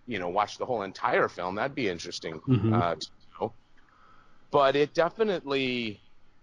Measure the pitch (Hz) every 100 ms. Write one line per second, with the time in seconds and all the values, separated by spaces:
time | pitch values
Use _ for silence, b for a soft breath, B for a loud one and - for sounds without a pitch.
0 | - 107 87 95 104 - 98 117 98 -
1 | 117 175 123 - 90 101 135 143 107 85
2 | 87 - 87 80 - 123 110 110 87 82
3 | - - - - 104 - - - b b
4 | b b b b - 147 135 139 147 -
5 | 165 - 220 175 139 139 131 123 113 101
6 | - - - -